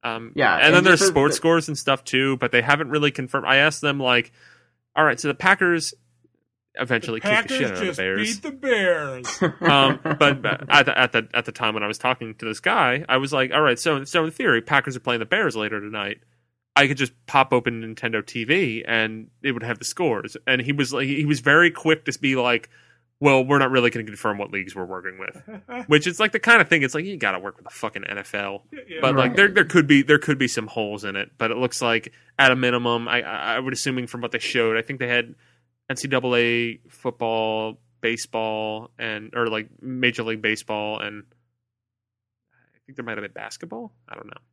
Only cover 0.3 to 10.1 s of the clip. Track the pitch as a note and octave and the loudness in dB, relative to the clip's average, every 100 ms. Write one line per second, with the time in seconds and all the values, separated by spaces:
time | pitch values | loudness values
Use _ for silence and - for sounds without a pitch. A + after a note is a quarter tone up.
0.3 | - A#2+ - C#3+ F3 F#3 E3+ F#3+ D#3 C#3 | 0 2 4 6 6 6 6 4 4 2
1.3 | - E3 E3 D#3 D3 - C3+ - C3 C3+ | 2 2 2 0 -6 -2 -2 0 0 0
2.3 | C3+ B2 A#2+ A#2 C#3+ D3+ D3 D3 - B2+ | 0 2 2 4 2 2 0 0 -2 -6
3.3 | C#3 F2+ C3+ D3+ D3+ D3 C#3 C3 B2 A#2 | -4 2 4 4 2 -4 -2 2 0 0
4.3 | _ _ _ _ _ _ - D3+ - D3+ | _ _ _ _ _ _ 2 2 2 -4
5.3 | C#3+ F#3 G3 F3+ E3+ D3+ - _ _ _ | 0 2 2 2 0 -4 -12 _ _ _
6.3 | _ _ _ _ - B2 A#2+ A2+ A2 G3+ | _ _ _ _ -8 -2 -2 -2 -6 0
7.3 | G#3+ A#3 C4 C4 F#2 F3+ C#3+ F#2 F#2+ G#3+ | 0 0 -2 -2 -2 -6 -4 -2 -2 -2
8.3 | G#3+ D#4 C4+ C4+ A#3 F#3+ E3+ C#3+ B2+ B2 | -6 -10 -8 -2 0 2 0 -2 -10 -10
9.3 | - F3+ - E3+ C#3+ C3+ - - | -2 -2 0 4 6 4 2 -4